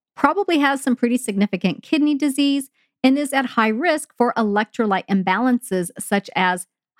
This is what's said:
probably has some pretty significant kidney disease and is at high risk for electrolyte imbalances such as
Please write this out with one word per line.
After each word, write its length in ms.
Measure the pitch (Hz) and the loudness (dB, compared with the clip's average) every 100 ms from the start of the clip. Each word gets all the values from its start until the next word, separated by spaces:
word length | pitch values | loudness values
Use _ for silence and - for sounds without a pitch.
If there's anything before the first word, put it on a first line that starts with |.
| _ - | _ 0
probably 440 | 277 349 392 330 | 0 2 0 0
has 220 | 285 277 | 2 0
some 140 | 269 247 | -2 -2
pretty 220 | 240 247 | -2 -2
significant 680 | - 196 208 180 190 - | -4 -2 -2 -2 -4 -4
kidney 320 | - 320 294 285 | -4 0 0 0
disease 540 | 294 269 277 277 269 _ _ _ | -2 0 0 -2 -6 _ _ _
and 140 | 262 277 | 2 2
is 160 | 294 | 0
at 120 | 269 254 | -2 -2
high 220 | - 220 | 0 0
risk 460 | 220 339 302 - - | 2 0 0 -4 -2
for 160 | 240 - | 0 2
electrolyte 680 | 214 202 220 - 220 190 - | 0 0 -2 -2 0 0 0
imbalances 840 | 196 185 190 254 247 - 185 170 - | 0 2 2 2 0 0 -2 -2 -8
such 300 | - 202 - - | 0 0 0 0
as 300 | 185 180 - _ _ | 0 0 -6 _ _